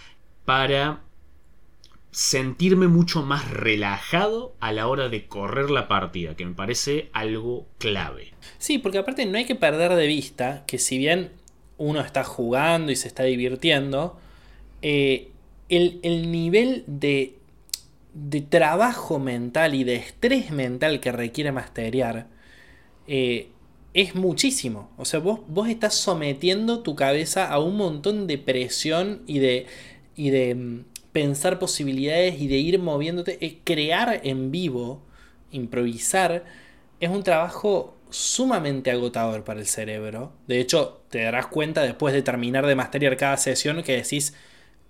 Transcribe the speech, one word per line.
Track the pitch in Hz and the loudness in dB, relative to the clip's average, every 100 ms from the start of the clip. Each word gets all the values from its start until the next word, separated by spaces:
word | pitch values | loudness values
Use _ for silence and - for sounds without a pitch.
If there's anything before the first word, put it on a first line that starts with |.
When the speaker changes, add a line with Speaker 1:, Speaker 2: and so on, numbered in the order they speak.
| - - - - | -20 -20 -20 -12
Speaker 1:
para | - 131 135 139 143 151 - - - - - - - - - - - | 0 2 4 2 0 -4 -12 -20 -20 -20 -20 -20 -20 -20 -20 -20 -12
sentirme | - - 135 131 131 180 190 180 | -4 0 0 0 2 4 6 8
mucho | 170 175 165 | 6 6 2
más | 139 143 - | 0 -2 -2
relajado | - 113 107 101 98 - 170 208 226 254 - | -2 2 2 2 -4 -2 0 2 0 -6 -6
a | 113 | -4
la | 110 113 | -2 0
hora | 135 127 | 0 -2
de | 110 - | -4 -8
correr | 101 98 135 139 | -8 -4 -2 0
la | 139 - | 0 2
partida, | 101 92 90 82 | 0 0 -6 -6
que | 78 90 | -8 -8
me | |
parece | 90 98 123 - 147 - | -6 -2 -2 0 -2 -2
algo | 113 110 110 117 123 - - | -4 -4 -4 -4 -8 -10 -6
clave. | 113 98 78 64 62 - - - | -4 -2 -4 -8 -16 -20 -20 -10
Speaker 2:
Sí, | - 294 | -2 -2
porque | 202 196 | 0 -2
aparte | 196 262 226 | -2 -2 -2
no | 202 | -2
hay | |
que | 247 | -2
perder | 240 160 151 175 | 2 2 2 2
de | 175 151 | 4 4
vista | 151 - - 127 143 - | 0 -4 -4 -6 -6 -6
que | 127 | -2
si | - 131 | 0 0
bien | 143 175 175 - - - - - | 2 0 -2 -12 -20 -20 -20 -6
uno | 151 151 | -2 -2
está | 131 - | -2 -2
jugando | 123 - 117 123 156 170 156 | -4 -4 0 2 4 2 2
y | 127 | -2
se | 123 | -4
está | - | -2
divirtiendo, | 131 123 123 131 165 143 139 135 170 - - - - - - - | 0 2 0 0 2 2 2 -2 -4 -8 -20 -20 -20 -20 -20 -8
eh, | 151 143 139 131 - - - - - | 0 2 4 2 -2 -20 -20 -14 0
el, | 175 175 175 | 4 4 0
el | 170 170 165 | -2 -2 0
nivel | 170 165 196 247 262 - | -2 4 4 4 2 -4
de, | 143 143 139 135 - - - _ - - _ - | -2 2 2 0 -6 -20 -20 _ -12 -12 _ -20
de | 160 147 143 | -12 -6 -4
trabajo | 143 170 156 170 240 233 - 151 | 4 6 6 4 2 0 -4 -2
mental | 131 120 120 156 160 | -2 -2 -2 2 2
y | 139 | 2
de | 123 120 | 0 0
estrés | - - 233 262 190 | -4 0 2 2 0
mental | 147 127 123 156 143 | -2 -2 0 0 0
que | 131 | -2
requiere | 120 117 117 147 | -2 -4 -2 -2
masterear, | 131 - - 113 131 120 113 - - - - - - - - - | -2 -6 -6 -2 0 0 -2 -10 -20 -20 -20 -20 -20 -20 -20 -4
eh, | 139 127 120 - - - - - | 0 0 0 -6 -20 -20 -20 -2
es | 175 190 | 2 2
muchísimo. | 180 185 160 139 - 127 107 113 - | 2 0 2 0 0 -4 -6 -12 -10
O | |
sea, | 127 160 | -4 -2
vos, | 170 220 - | 0 -2 -4
vos | 160 226 | -2 -2
estás | 226 214 | 0 0
sometiendo | - - 170 147 139 175 196 226 233 | 0 0 0 -2 0 0 2 0 -2
tu | 233 147 | -4 0
cabeza | 135 147 156 - 175 | 2 2 0 -2 0
a | 147 | 0
un | 160 208 | 0 0
montón | 190 151 165 214 190 | -2 -2 -2 -2 -2
de | 143 | -4
presión | - 127 123 - 151 160 196 208 - | -2 -2 0 -2 0 0 -2 -4 -4
y | 147 | 2
de, | 135 123 131 - - - - - | 4 2 -2 -16 -20 -20 -20 -4
y | 143 | 2
de, | 135 123 | 2 2
mm, | 123 123 117 123 - - | 0 -6 -10 -12 -20 -6
pensar | 160 143 139 185 180 | -2 0 0 0 0
posibilidades | 180 - 143 131 143 160 180 147 | -2 -2 -2 -2 0 2 2 2
y | 143 | 0
de | 135 | 2
ir | 160 185 | 2 2
moviéndote. | 175 143 156 175 170 175 | 2 -2 -2 -4 -6 -6
Eh, | 160 - | -6 -6
crear | - 160 151 175 240 214 | -2 0 2 2 0 -2
en | 135 131 131 | -2 -4 -2
vivo, | 160 180 123 120 143 - - - _ - | -2 -2 -2 -6 -10 -16 -20 -20 _ -14
improvisar, | 139 120 120 120 113 - 190 180 170 - - - - - - | -10 -6 -2 -2 -2 0 2 2 0 -6 -20 -20 -20 -20 -6
es | 170 | -2
un | 196 | 0
trabajo | 185 160 175 - 208 196 - - - | 2 2 2 -2 0 0 -2 -12 -14
sumamente | - - - 262 220 147 135 131 | -6 -4 0 2 2 0 -2 0
agotador | 123 123 120 113 110 | 0 -2 -2 -2 -4
para | 107 107 | -8 -8
el | 104 | -4
cerebro. | - 107 107 107 110 135 - - | -4 -4 -8 -8 -10 -12 -12 -2
De | 123 | 0
hecho, | 127 165 135 - - | 4 2 0 -6 -10
te | 117 | -4
darás | 113 117 127 | -2 -2 -2
cuenta | 156 151 160 | -2 -2 0
después | 135 117 147 | 0 0 0
de | 139 | 2
terminar | 135 123 120 131 143 | 0 -2 0 2 2
de | 131 | 2
masterear | - 143 143 131 | 0 0 2 2
cada | 139 139 | 0 0
sesión | - 127 147 151 | 0 0 0 -2
que | 120 127 | -2 -2
decís, | 120 143 143 - - - - _ _ | -2 -4 -4 -8 -20 -20 -20 _ _